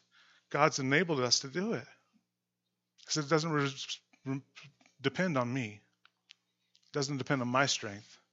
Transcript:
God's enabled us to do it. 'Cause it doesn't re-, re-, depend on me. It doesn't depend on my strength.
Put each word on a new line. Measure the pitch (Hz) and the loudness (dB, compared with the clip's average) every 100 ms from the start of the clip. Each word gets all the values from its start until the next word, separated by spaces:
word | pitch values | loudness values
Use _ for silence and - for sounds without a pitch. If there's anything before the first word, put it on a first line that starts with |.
| _ _ _ _ _ | _ _ _ _ _
God's | 147 151 - | 2 4 4
enabled | 131 143 175 147 | 2 2 2 0
us | 123 113 | 2 0
to | 139 | 0
do | 143 208 | -4 -4
it. | 170 - - _ _ _ _ _ _ _ _ _ _ | -4 -8 -18 _ _ _ _ _ _ _ _ _ _
'Cause | - 156 | -6 -4
it | 139 | 2
doesn't | 160 165 | 2 2
re-, | 147 139 135 - - - _ | 0 0 -2 -8 -10 -14 _
re-, | 135 135 - - - _ _ _ | -6 -6 -8 -18 -20 _ _ _
depend | 131 135 185 139 | -4 -2 0 2
on | 120 | 0
me. | 131 113 104 _ _ _ _ _ - _ _ _ _ _ | -2 -6 -10 _ _ _ _ _ -20 _ _ _ _ _
It | |
doesn't | 147 139 143 | -4 -2 -2
depend | 127 143 | -2 -2
on | 123 | 2
my | 127 139 | 2 2
strength. | - 113 101 - - _ | 0 -4 -10 -14 -20 _